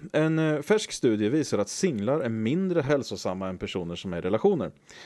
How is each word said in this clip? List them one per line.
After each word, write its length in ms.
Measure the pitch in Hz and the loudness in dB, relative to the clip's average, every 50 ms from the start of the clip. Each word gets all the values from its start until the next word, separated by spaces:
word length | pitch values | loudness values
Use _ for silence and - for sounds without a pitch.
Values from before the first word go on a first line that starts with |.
| - - - | -10 -2 0
en, 260 | 151 156 160 160 160 | 2 2 2 2 2
eh, 240 | 160 156 151 147 147 | 2 2 0 0 2
färsk 300 | - 214 220 - - - | 2 2 2 0 -4 -6
studie 360 | - - 127 110 104 107 104 | 0 2 2 4 4 2 2
visar 300 | 131 156 143 - - 101 | 2 2 0 0 0 0
att 100 | 101 - | 0 0
singlar 520 | - - - 190 143 104 98 113 139 160 | -2 -2 0 0 0 0 0 0 0 0
är 80 | 143 120 | 0 -2
mindre 520 | 113 110 110 113 139 180 190 185 175 170 | -2 0 0 0 2 2 0 0 0 0
hälsosamma 680 | 139 127 147 139 120 - 107 90 - 104 92 92 95 95 | 2 2 2 2 0 -2 -8 -4 -4 -4 -2 -2 -4 -4
än 100 | 92 87 | -6 -6
personer 380 | - 98 - 98 87 85 87 | -6 -6 -4 -4 -4 -4 -6
som 160 | 85 - 98 85 | -6 -6 -6 -4
är 60 | 85 | -2
i 20 | |
relationer. 500 | 80 90 101 110 - 202 202 156 101 80 - _ _ - - - - | -2 0 0 2 4 4 2 2 0 -4 -8 _ _ -20 -20 -20 -20